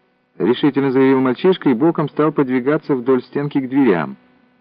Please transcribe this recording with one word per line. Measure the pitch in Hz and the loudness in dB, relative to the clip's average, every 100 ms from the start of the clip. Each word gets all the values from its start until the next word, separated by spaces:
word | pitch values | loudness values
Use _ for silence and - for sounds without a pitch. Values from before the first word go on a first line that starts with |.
| _ _ _ - | _ _ _ -6
решительно | 90 123 151 135 139 | -2 0 0 0 0
заявил | 127 135 135 | 2 2 2
мальчишка | 131 123 185 185 151 | 0 0 0 0 0
и | |
боком | 113 160 170 147 | 0 0 0 -4
стал | - 156 | -2 -2
подвигаться | 156 131 127 123 151 - 135 | 0 -2 -2 -2 -2 -2 -4
вдоль | 120 131 | 0 -2
стенки | - 143 143 147 | -2 -8 -4 -4
к | 131 | -2
дверям. | 135 131 87 69 67 _ _ _ _ | 0 2 2 -2 -12 _ _ _ _